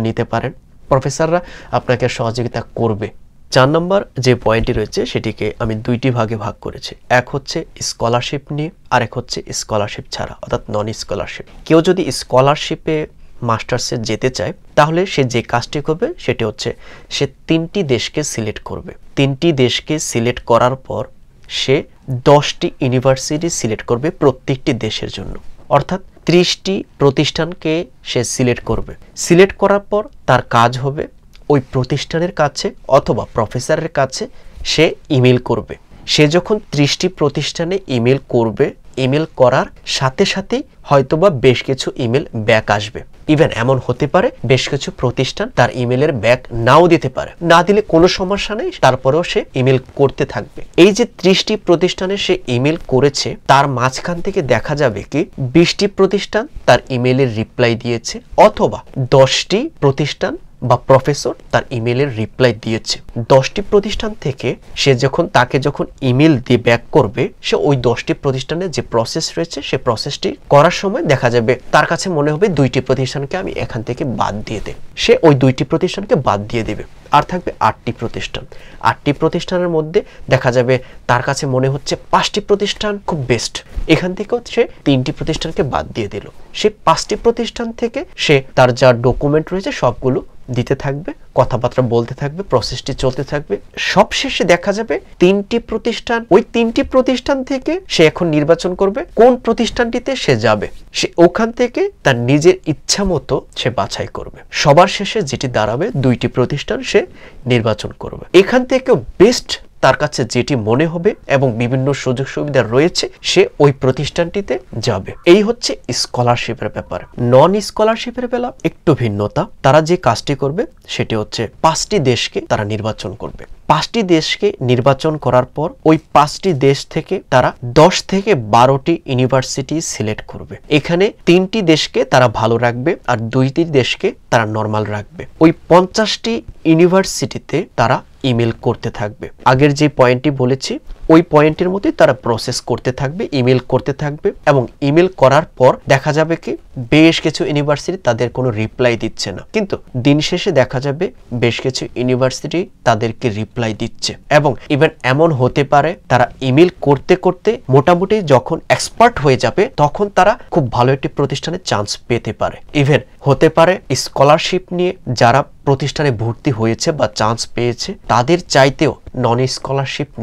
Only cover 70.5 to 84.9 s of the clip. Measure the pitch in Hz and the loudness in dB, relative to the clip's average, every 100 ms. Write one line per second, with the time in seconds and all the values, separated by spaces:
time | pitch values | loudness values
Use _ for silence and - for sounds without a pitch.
70.5 | 143 165 - 196 247 320 131 120 120 113 | 4 4 2 -4 -4 0 0 2 2 0
71.5 | 120 - 151 160 220 190 156 147 151 214 | -2 0 0 2 -2 -2 -2 0 0 0
72.5 | 151 131 131 127 135 131 143 139 185 190 | 2 0 0 0 -2 -2 -6 -6 -6 -6
73.5 | - 123 113 104 127 147 - 95 101 - | -8 -6 -8 -8 -6 -6 -4 -4 -4 -8
74.5 | 104 - - - - - 165 160 135 131 | -8 -8 -12 -14 -4 2 6 6 6 2
75.5 | 131 139 - 175 - 202 202 127 101 107 | 0 -2 -2 -2 -4 -2 0 0 -2 -2
76.5 | 120 107 104 - - - 147 - 180 - | -4 -4 -8 -10 -16 0 0 0 -6 -8
77.5 | - 110 - 123 113 113 - - - - | 0 -2 0 -8 -6 -8 -8 -10 -10 -12
78.5 | - - - 113 - 143 143 156 175 - | -18 -20 -4 -2 -2 -4 0 0 -2 -4
79.5 | 180 180 160 156 196 - - - 110 131 | -2 0 -2 -2 -4 -4 -14 -2 0 2
80.5 | 123 120 127 - - - 123 139 135 139 | 2 2 0 -2 -14 -2 0 0 -4 -2
81.5 | 127 135 143 - 165 - 185 208 208 196 | 0 0 -2 -6 -8 0 0 0 -4 0
82.5 | 202 202 - 214 202 - 160 127 113 - | 0 0 -4 -6 -6 -6 -6 -2 -2 -2
83.5 | - - - - 151 180 185 202 240 - | -12 -10 -8 0 0 0 -6 -6 -6 -4
84.5 | 233 311 - - | -2 -2 -2 0